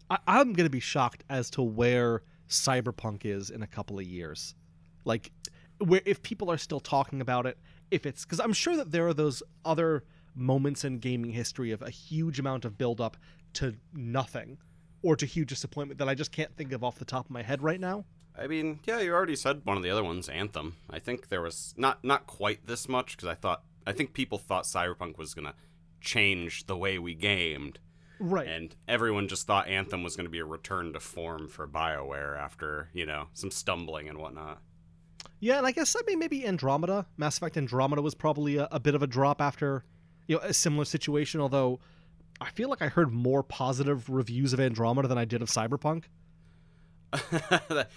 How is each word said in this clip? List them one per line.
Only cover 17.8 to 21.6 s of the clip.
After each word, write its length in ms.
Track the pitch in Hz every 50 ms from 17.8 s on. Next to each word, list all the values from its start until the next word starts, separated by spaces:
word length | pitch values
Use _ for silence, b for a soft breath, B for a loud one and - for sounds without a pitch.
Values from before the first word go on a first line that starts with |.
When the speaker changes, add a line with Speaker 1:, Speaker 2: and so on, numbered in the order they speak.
| 185 180 190 208 196 - - - - - - -
Speaker 2:
I 100 | - 139
mean, 320 | 160 156 156 156 151 147 -
yeah, 140 | - 226 233
you 140 | 202 175 170
already 220 | 175 190 170 147
said 260 | - - 139 143 147 -
one 120 | - 101 98
of 60 | 90
the 60 | 87
other 140 | 95 110 104
ones, 260 | 85 85 90 87 -
Anthem. 480 | 69 85 101 104 - 78 76 80 82 - - -
I 100 | - 82
think 300 | - - 123 123 - -
there 120 | 101 90
was 320 | 82 85 82 -